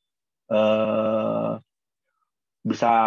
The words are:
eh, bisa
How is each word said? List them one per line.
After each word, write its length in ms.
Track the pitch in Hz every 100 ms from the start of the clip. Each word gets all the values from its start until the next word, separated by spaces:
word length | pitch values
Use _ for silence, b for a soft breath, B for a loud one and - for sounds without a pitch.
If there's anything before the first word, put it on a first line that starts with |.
| _ _ _ _ -
eh, 1040 | 107 107 110 107 110 110 110 110 110 110 113 - _ _ _ _ _ _ _ _ _ -
bisa 260 | - 120 117